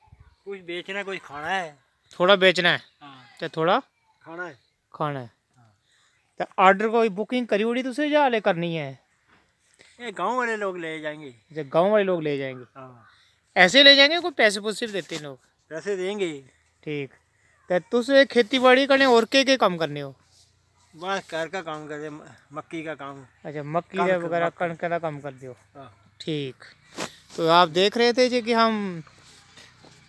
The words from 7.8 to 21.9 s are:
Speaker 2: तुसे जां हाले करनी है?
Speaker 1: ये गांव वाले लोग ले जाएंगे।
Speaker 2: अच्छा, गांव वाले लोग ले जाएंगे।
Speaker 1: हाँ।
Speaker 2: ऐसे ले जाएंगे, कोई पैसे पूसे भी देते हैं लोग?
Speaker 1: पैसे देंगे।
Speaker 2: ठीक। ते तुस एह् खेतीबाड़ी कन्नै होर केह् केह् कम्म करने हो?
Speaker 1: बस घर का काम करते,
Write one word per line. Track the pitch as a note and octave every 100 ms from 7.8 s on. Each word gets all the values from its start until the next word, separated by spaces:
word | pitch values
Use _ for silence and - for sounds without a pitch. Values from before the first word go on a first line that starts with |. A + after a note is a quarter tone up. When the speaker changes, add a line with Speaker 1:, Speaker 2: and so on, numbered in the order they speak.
Speaker 2:
तुसे | C4 B3 D4
जां | D4
हाले | C#4 A3+
करनी | G#3+ E3+ E3+ E3
है? | C#3 C3 _ _ _ _ _ _ _ _ _ _
Speaker 1:
ये | A#3+
गांव | F3 F#3+ B3+
वाले | A#3+ A3
लोग | G3 F3+
ले | D#3+ D#3+
जाएंगे। | D3+ D3+ D3
Speaker 2:
अच्छा, | A#2+ _ D3+
गांव | C#3 D#3+ F#3+
वाले | G#3+
लोग | F#3+ F3
ले | D3+ C#3+
जाएंगे। | C3+ B2+ A#2+ C3+
Speaker 1:
हाँ। | C3 B2 A2 _ _ _ _ G3
Speaker 2:
ऐसे | F3+ B3+
ले | C#4 C#4
जाएंगे, | C#4+ F4
कोई | E4+
पैसे | C#4+ A3+ G3+
पूसे | G#3 G3+ A#3+
भी |
देते | G3 D3+ D#3+
हैं |
लोग? | D3 C3 _ _ _
Speaker 1:
पैसे | D#3 G3 G3
देंगे। | F#3 G#3 F3+ C#3+ C3 _ _ _
Speaker 2:
ठीक। | D3+ D3 C3+ - _ _ _ _ _
ते | F3+
तुस | - A#3+ A#3+
एह् | C4+ C#4
खेतीबाड़ी | A#3+ A3+ C4 B3+ C4 C#4
कन्नै | C4+
होर | C4+ A#3
केह् | A3 C4+ C4
केह् | C4
कम्म | G#3+ E3+
करने | D#3 D3
हो? | C#3 C3 _ _ _ _ _ _ _
Speaker 1:
बस | D#3 F3+ G3 -
घर | D#3+ D#3+
का | F#3+
काम | D#3+ D3+
करते, | D3+